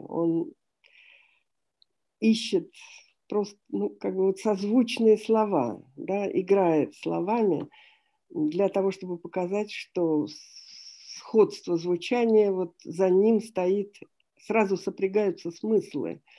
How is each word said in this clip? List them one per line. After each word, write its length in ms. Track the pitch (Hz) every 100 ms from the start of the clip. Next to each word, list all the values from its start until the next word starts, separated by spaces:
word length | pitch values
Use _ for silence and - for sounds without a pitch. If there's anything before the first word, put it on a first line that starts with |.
| -
Он 440 | - 170 165 - - _ _ _ _ - _ _ _ _ _ _ _ _ _ _ -
ищет 500 | 220 220 - 185 - - - - _ _ -
просто, 300 | 208 202 - _
ну, 200 | 196 202
как 260 | 202 196 190
бы 100 | 190
вот 120 | 190
созвучные 800 | 220 196 202 247 226 - 226 214
слова, 640 | - 220 208 175 120 98 - 143
да, 340 | 170 196 202
играет 640 | - 185 196 180 160 127 -
словами 720 | 165 165 175 233 214 147 - - - _ _ _ _
для 400 | - 151 170 196
того, 220 | 196 196
чтобы 260 | 190 185 175
показать, 540 | 170 190 180 202 208
что 560 | - - 185 165 156 -
с-, 80 | - - - - - - - - -
сходство 580 | - 220 202 - - 170
звучания, 760 | 175 175 - 240 233 220 202
вот 240 | 185 175 -
за 260 | - 165 190
ним 320 | 185 214 226
стоит, 540 | 220 - 180 202 202 - - _ _ _
сразу 380 | - 214 196 190
сопрягаются 760 | - - 190 196 202 175 175
смыслы 680 | 170 214 214 - 147 85 - _